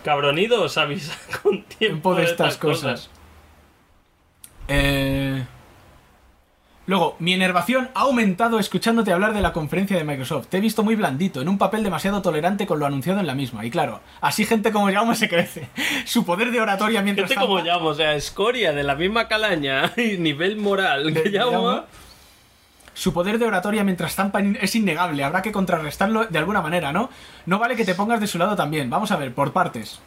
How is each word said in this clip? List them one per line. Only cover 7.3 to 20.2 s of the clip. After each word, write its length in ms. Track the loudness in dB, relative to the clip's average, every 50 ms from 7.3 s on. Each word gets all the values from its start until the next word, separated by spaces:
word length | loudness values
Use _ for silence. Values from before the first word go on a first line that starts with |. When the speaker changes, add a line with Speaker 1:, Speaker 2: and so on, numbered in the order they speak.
| 2
Speaker 2:
enervación 560 | 2 2 2 2 2 2 2 0 0 0 -2 -2
ha 80 | 0
aumentado 580 | 2 2 4 4 2 2 2 2 2 2 2 0
escuchándote 520 | 0 0 -2 0 0 2 2 2 2 2
hablar 220 | 2 2 2 2 2
de 80 | 2
la 120 | 0 0 0
conferencia 440 | -2 -4 -2 0 -2 0 0 0
de 60 | 0 0
Microsoft. 440 | -2 -4 -4 -4 -4 -4 -6 -4
Te 100 | -2 -2
he 40 | 0
visto 220 | 0 2 2 2 2
muy 120 | 2 2
blandito, 460 | 2 2 0 0 0 -2 -2 -2 -2
en 80 | -2 0
un 80 | 2
papel 260 | 2 2 0 0 0 -2
demasiado 380 | -2 -2 -2 -2 -2 -2 0
tolerante 440 | 0 0 0 2 0 0 0 0 0
con 140 | 0 0 0
lo 60 | 0
anunciado 340 | 0 -2 -2 -2 0 0 0
en 80 | 0
la 80 | -2 -2
misma. 300 | -4 -4 -6 -6 -8 -8
Y 60 | -4
claro, 300 | -2 -2 -2 -2 -4 -10 -16 -20 -12 -2
así 240 | -2 -2 0 0 0
gente 260 | 2 2 2 2 0
como 200 | 2 2 2 2
Jaume 240 | 2 2 2 2 2
se 140 | 0 0 2
crece. 400 | 2 0 0 0 -4 -12 -14 -12 -8 -6 -4
<laughs> 180 | -4 -4 -4 -4
Su 200 | 0 0 0 2
poder 260 | 2 0 0 0 0
de 100 | 0 0
oratoria 400 | 0 0 0 0 0 0 0 2
mientras 280 | 2 0 0 0 0 0
Speaker 1:
Gente 120 | 2 2 2
como 120 | 2 2 0
Speaker 2:
zampa-" 100 | 2 0
Speaker 1:
Jaume, 160 | 0 2 2 0
o 40 | 0
sea, 220 | 2 2 2 2
escoria 560 | 0 -2 -6 -4 0 0 0 0 2 0 0
de 120 | 0 0 0
la 120 | -2 0
misma 320 | 0 0 0 0 0 0
calaña 640 | 0 0 0 0 0 0 0 0 0 0 2 0 0 0
<laughs> 40 |
y 200 | 0 0 0 0
nivel 400 | 0